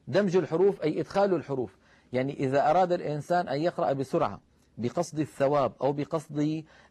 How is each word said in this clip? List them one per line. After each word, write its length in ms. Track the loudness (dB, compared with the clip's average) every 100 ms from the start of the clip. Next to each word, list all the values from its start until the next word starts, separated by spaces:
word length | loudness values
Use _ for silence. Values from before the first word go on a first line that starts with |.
| -2
دمج 280 | 0 2 2
الحروف 460 | 2 2 2 2
أي 180 | -2 -2
إدخال 340 | -2 0 2
الحروف، 420 | 2 -2 -4 -6 -10 _ _ _
يعني 200 | -2 -2
إذا 380 | -2 0 2 4
أراد 220 | 4 2
الإنسان 560 | 0 -2 -6 -2 -2 0
أن 120 | -2
يقرأ 320 | -2 0 -2
بسرعة 480 | -2 -2 -2 -2 -4 -16 _ _ -8
بقصد 400 | -4 -4 -4 -4
الثواب 540 | -6 0 2 2 0 0
أو 100 | -2
بقصد، 720 | -2 -4 -6 -6 -2 -2 -2 -8 -20 -10